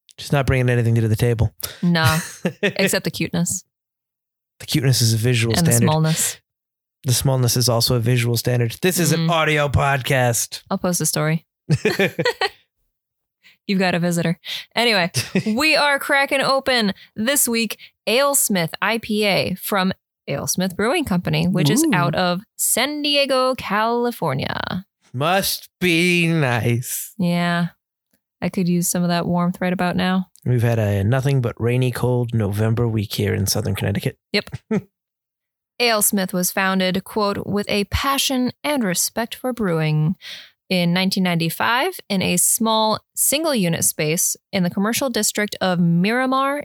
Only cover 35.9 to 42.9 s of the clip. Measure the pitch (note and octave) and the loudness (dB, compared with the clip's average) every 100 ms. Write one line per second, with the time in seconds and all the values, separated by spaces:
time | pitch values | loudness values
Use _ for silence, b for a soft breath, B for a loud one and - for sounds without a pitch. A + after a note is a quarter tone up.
35.9 | A3 - G3+ F#3 F3+ F3+ - F#3+ F#3+ F#3 | 2 2 0 -2 -2 -2 0 0 2 0
36.9 | F#3 - G#3+ G3+ G3 - G3+ G3+ G#3 G3+ | -2 -4 -2 -2 -2 -4 -4 -2 -2 -2
37.9 | - C#4 C#4 - B3+ B3 - C#4+ D4 G3+ | -2 -2 0 0 0 -2 -4 -2 0 0
38.9 | F3 - - A#3 - B3+ B3 G3 E3 D#3 | -2 -4 -4 -6 -6 -6 -2 0 0 2
39.9 | D3+ D#3 F#3+ B B B _ - F#3 F3 | 2 0 -2 B B B _ -4 0 2
40.9 | F3 F#3+ G3 F3+ E3+ E3 - A3 B3 F4 | 2 0 0 0 0 -2 0 0 0 -2
41.9 | - - G3+ F3+ F3+ - - A3+ A3 A3 | -4 -4 -2 0 0 0 0 0 2 0